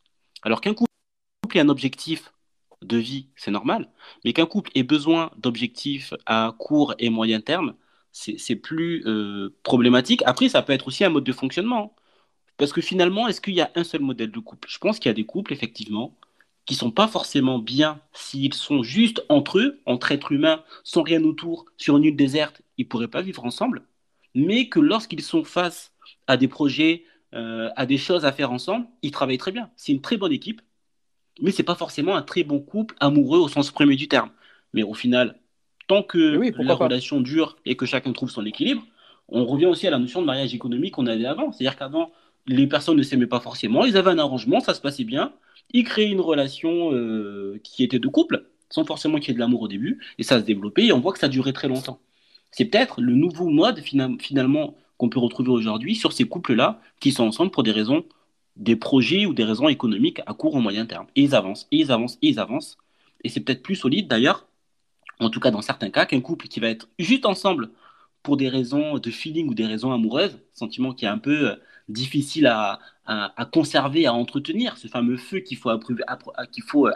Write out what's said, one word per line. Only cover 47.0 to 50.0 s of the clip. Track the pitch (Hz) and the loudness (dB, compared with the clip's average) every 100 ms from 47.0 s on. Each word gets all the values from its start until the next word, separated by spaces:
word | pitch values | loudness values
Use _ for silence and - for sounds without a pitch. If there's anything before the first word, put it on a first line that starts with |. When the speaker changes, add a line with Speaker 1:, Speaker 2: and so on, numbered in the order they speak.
| 117 110 101 101 98 101 | 0 -4 -6 -8 -10 -12
Speaker 1:
qui | - - | -10 -2
était | 123 127 | 0 0
de | 120 | 0
couple, | 294 339 - - _ _ | 2 2 -2 -6 _ _
sans | - | -4
forcément | 156 151 151 151 | -4 -4 -2 -2
qu'il | 143 | -2
y | |
ait | |
de | 120 | -2
l'amour | 117 120 | 0 0
au | 107 | -2
début, | 98 139 262 | -4 -4 -6